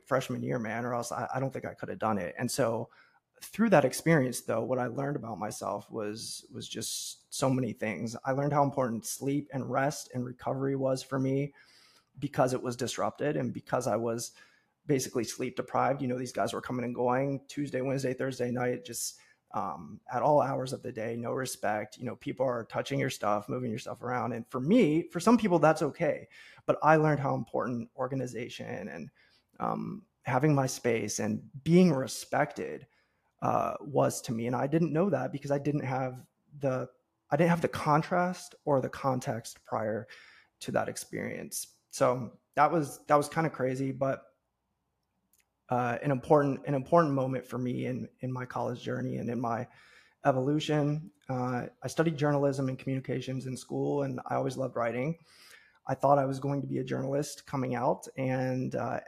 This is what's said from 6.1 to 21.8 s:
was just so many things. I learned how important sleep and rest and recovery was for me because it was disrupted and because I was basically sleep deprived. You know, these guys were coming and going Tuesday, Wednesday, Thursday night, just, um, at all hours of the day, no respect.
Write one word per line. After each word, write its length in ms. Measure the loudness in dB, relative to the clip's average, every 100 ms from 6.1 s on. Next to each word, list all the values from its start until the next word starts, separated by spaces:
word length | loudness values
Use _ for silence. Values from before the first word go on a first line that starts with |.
| -6 -10 -12 -12
was 140 | -14 -10
just 640 | -8 -8 -8 -10 -14 _
so 160 | -2 0
many 220 | 2 -2
things. 420 | -4 -4 -4 -6 -6
I 60 | -4
learned 220 | 0 2
how 100 | 4
important 420 | 4 2 -2 -2
sleep 440 | -6 -6 -2 -2 -4
and 160 | -6 -2
rest 420 | 0 0 -2 -8
and 100 | -6
recovery 520 | -6 -6 -6 -2 -2 0
was 260 | 0 -2
for 160 | -2 -2
me 360 | 0 0 -2 -8 -20 -20 _ _ _ -8
because 320 | -4 2 2
it 100 | 2
was 140 | -2 -2
disrupted 600 | -4 -2 -2 0 -2 0
and 160 | -2
because 360 | -6 -2 0 2
I 80 | 0
was 340 | 0 -2 -6 -12 -20 _ _ _ 0
basically 380 | 0 0 -2
sleep 320 | -4 -4 -4 -4
deprived. 440 | -2 0 2 2
You 60 | -2
know, 120 | -2
these 120 | -4
guys 220 | -2 -2
were 80 | -2
coming 240 | -4 -4
and 100 | -4
going 460 | 0 2 2 0 -4 -6
Tuesday, 320 | -6 -4 -2
Wednesday, 340 | -2 0 -2
Thursday 380 | -2 -4 -2 -2
night, 320 | 0 -2 -2
just, 340 | -6 -8 -8 -10 -20 _ _
um, 460 | -6 -4 -6 -12 -16 -6
at 120 | 0
all 180 | 4 4
hours 320 | 4 -2 -4
of 100 | -6
the 100 | -8
day, 220 | -6 -6
no 180 | -4 -4
respect. 640 | -4 -4 -4 -2 -2